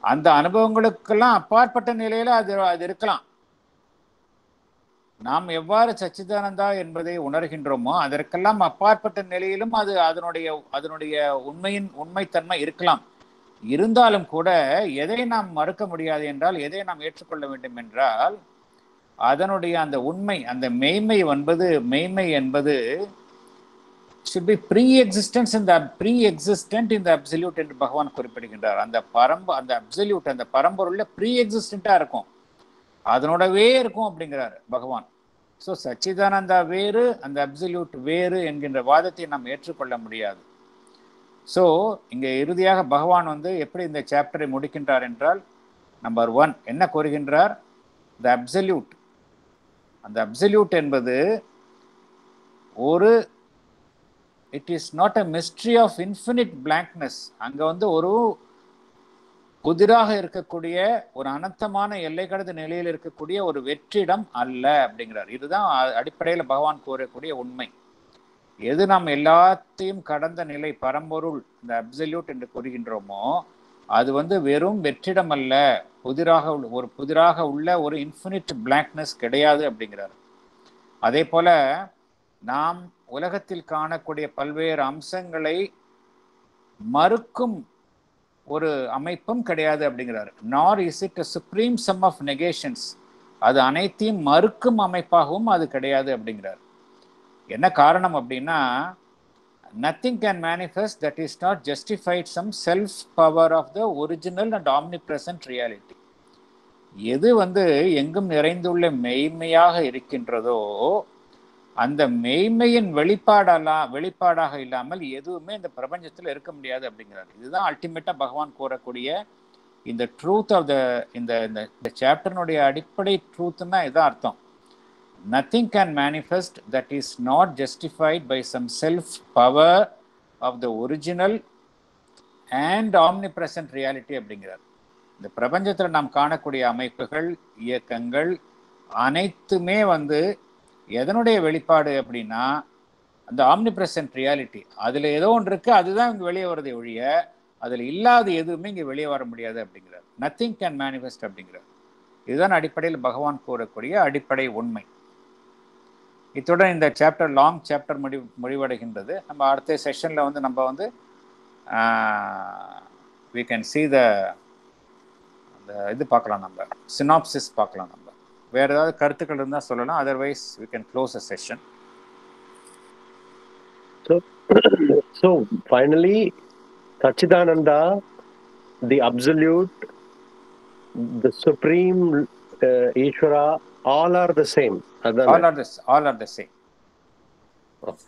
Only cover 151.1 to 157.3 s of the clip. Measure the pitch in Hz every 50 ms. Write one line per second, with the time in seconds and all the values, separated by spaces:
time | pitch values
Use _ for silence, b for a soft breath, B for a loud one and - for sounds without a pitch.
151.1 | - - - 107 98 - 95 90 92 90 _ _ _ _ _ _ _ _ _ _
152.1 | _ _ _ - 120 143 175 196 190 165 156 156 - - 156 170 160 139 123 127
153.1 | 117 127 147 147 143 165 _ - 127 117 117 110 _ 110 110 135 175 208 180 143
154.1 | 135 143 131 _ 135 135 135 127 110 107 117 120 113 107 101 _ _ _ _ _
155.1 | _ _ _ _ _ _ _ _ _ _ _ _ _ _ _ _ _ _ _ _
156.1 | _ _ _ _ _ 139 127 - 170 175 190 190 175 160 151 147 143 - 160 156
157.1 | 156 - 170 156